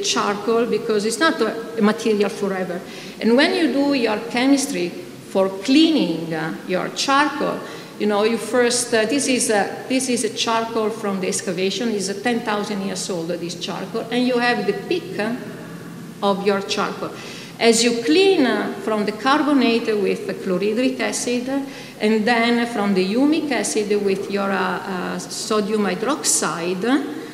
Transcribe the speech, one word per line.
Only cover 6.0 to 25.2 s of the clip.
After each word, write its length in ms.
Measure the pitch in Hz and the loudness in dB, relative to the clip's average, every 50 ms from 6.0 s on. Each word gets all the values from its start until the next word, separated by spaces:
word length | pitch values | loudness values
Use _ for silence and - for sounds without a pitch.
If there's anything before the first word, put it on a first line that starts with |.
| 180 175 165 160 170 160 165 | 2 2 0 -2 -4 -4 -4
uh, 200 | 156 156 165 202 - - | -4 -4 -4 -6 -8 -4
your 220 | - 185 175 165 - | -4 -2 -2 -2 -4
charcoal, 720 | - - - 269 269 285 302 294 302 - 190 170 170 - - - - - - - - | -4 -2 0 2 4 4 4 2 0 -2 -2 -2 -2 -4 -8 -10 -12 -12 -14 -14 -6
you 100 | - 208 | -2 0
know, 160 | 208 208 202 214 | 2 4 4 4
you 140 | 226 233 | 2 2
first, 560 | 208 - - - 247 247 233 240 - - - 233 | 0 -2 0 2 2 4 4 2 0 0 2 2
uh, 120 | 220 220 | 2 2
this 240 | 214 285 277 269 269 | 2 2 0 2 2
is 200 | 254 226 - - | 0 2 2 2
a, 340 | 214 202 190 - - - - | 2 2 2 0 -4 -8 -4
this 220 | - 254 262 254 247 | -2 -2 0 0 0
is 160 | 240 208 - | 0 0 0
a 100 | 202 - | -2 -2
charcoal 540 | - - 240 226 226 226 226 233 226 214 214 | -2 -2 0 0 0 0 -2 -2 -2 -2 -2
from 320 | 220 - - 202 190 190 | -2 -2 -4 -4 -2 -2
the 80 | 185 185 | -2 -2
excavation, 640 | 185 - - 202 170 180 190 196 190 - 247 233 | -2 -2 -4 -4 -2 -2 -2 -2 -2 -2 -2 -2
is 180 | 208 202 180 185 | -2 -2 -2 -4
a 120 | 196 196 | -6 -2
ten 200 | - 247 233 226 | -2 -2 -2 0
thousand 400 | - 220 208 208 196 - 208 196 | -2 -2 -2 -2 -2 -4 -4 -4
years 280 | 196 190 185 180 - - | -4 -4 -4 -6 -4 -4
old, 200 | 190 165 165 170 | -4 -4 -4 -4
this 260 | 175 170 175 170 165 | -4 -4 -6 -8 -8
charcoal, 460 | - - - 170 170 190 170 - 220 - - | -8 -8 -8 -6 -6 -8 -6 -6 -6 -6 -2
and 160 | 240 247 254 | 0 0 2
you 120 | 254 254 240 | 2 2 2
have 280 | 240 240 233 214 190 | 2 2 2 2 0
the 60 | 202 196 | -2 -2
peak, 440 | - - - 359 370 - - 180 | -2 -2 -2 -2 -2 -2 -6 -6
uh, 160 | 185 208 226 247 - - - - - - - - - - - - - - - - - | -4 -4 -4 -4 -6 -8 -10 -12 -12 -14 -14 -14 -14 -14 -14 -14 -14 -14 -16 -8 0
of 240 | 202 202 196 185 185 | 0 2 2 2 2
your 140 | 208 196 196 | 0 0 0
charcoal. 520 | 196 - - 208 180 - - - - - - - - - - - - - - | -2 -4 -2 -2 -2 -2 -4 -6 -8 -8 -10 -10 -12 -14 -14 -14 -14 -14 -4
As 260 | - 226 233 226 226 233 | 2 4 4 6 6 4
you 200 | 240 233 - - | 2 2 2 2
clean, 420 | 294 311 370 392 392 381 320 262 | 4 4 6 6 6 6 6 4
uh, 280 | 233 214 208 202 - - - - | 4 2 0 -2 -4 -4 -4 -2
from 220 | 214 220 214 202 | 0 0 0 0
the 60 | 208 - | -2 -2
carbonate 720 | - - 269 285 302 269 294 294 262 233 233 233 233 233 233 214 | 0 2 2 4 4 4 4 4 4 6 4 4 2 2 0 0
with 320 | 208 190 190 185 - - | 0 2 0 0 -2 -4
the 60 | 196 185 | -6 -6
chlorhydric 680 | - - 196 180 180 202 214 220 240 254 254 254 - | -4 -2 -2 0 0 0 0 2 2 0 0 0 0
acid, 480 | 220 208 202 - - 247 247 247 254 262 277 277 277 - - - - - - - | -2 -4 -4 -4 -2 -2 -2 -2 -2 -2 -2 -4 -4 -6 -10 -14 -14 -16 -6 -2
and 240 | 214 214 220 220 202 | 2 2 2 4 4
then 400 | 240 240 226 233 233 240 233 240 240 240 | 2 2 4 4 4 2 2 0 0 0
from 220 | 208 202 202 196 | 0 0 2 2
the 100 | 185 185 | 2 2
humic 440 | 190 214 247 277 294 320 339 - 294 | 2 2 4 4 4 4 2 0 0
acid 520 | 247 208 202 - - 220 208 196 208 202 202 | -2 -2 -2 0 0 -2 0 2 0 2 2
with 260 | 196 190 190 - - | 2 0 0 -2 -4
your, 220 | 196 202 196 196 | -2 -2 0 0
uh, 60 | 190 | 0
uh, 600 | 190 185 185 180 170 - 196 190 180 180 180 180 | 0 0 -2 -2 -4 -6 -6 -6 -4 -4 -4 -6
sodium 640 | 185 | -6